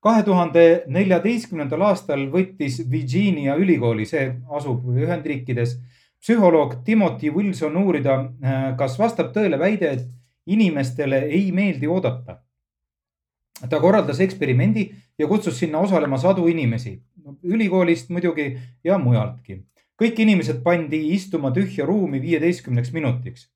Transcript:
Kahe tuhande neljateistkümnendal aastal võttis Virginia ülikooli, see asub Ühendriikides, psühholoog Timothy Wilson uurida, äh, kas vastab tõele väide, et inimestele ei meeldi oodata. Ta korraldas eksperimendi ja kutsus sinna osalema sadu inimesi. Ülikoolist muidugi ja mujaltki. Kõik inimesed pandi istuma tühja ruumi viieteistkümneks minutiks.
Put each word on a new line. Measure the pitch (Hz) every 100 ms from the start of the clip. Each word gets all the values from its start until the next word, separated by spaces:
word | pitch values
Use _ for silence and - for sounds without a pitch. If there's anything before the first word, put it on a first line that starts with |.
Kahe | 208 226
tuhande | 202 185 170 151 170 170 170
neljateistkümnendal | 147 196 180 190 233 - 165 139 151 202
aastal | 185 - 139 139
võttis | 160 185 - 143 123 117
Virginia | 147 131 147 208 165 139 147
ülikooli, | 190 147 117 110 107
see | 156 131 127 -
asub | 147 139 123 123
Ühendriikides, | 123 156 170 156 139 127 120 120 - - _ _ _
psühholoog | - 226 190 160 139 - -
Timothy | 220 190 131 151
Wilson | 151 202 156 151 160
uurida, | 196 156 131 131
äh, | 127 - 131 135 135 127
kas | 135 127
vastab | 220 226 139
tõele | - 208 139
väide, | 175 214 165 131
et | 123 - _ _ -
inimestele | 208 208 147 131 123 139 135 147
ei | 156 196
meeldi | 180 202 143 147
oodata. | 180 131 123 - 90 _ _ _ _ _ _ _ _ _ _ _ -
Ta | 123 151
korraldas | 170 208 151 135
eksperimendi | 190 - 143 123 190 220 202 - _ _
ja | 151
kutsus | 208 196 131
sinna | 165 156
osalema | 190 180 147 135
sadu | 160 190 170
inimesi. | 165 123 113 - 95 _ _ - -
Ülikoolist | 180 220 208 185 175 170 -
muidugi | 175 175 151 143 123 - _ 165
ja | 196
mujaltki. | 127 117 104 - - 95 - _ _ _
Kõik | 226 226
inimesed | 220 196 131 127
pandi | 165 175 156 156 151 190
istuma | - 165 139
tühja | 127 196 - 143
ruumi | 208 180 139
viieteistkümneks | 135 160 165 175 - 123 123
minutiks. | 165 147 123 - - _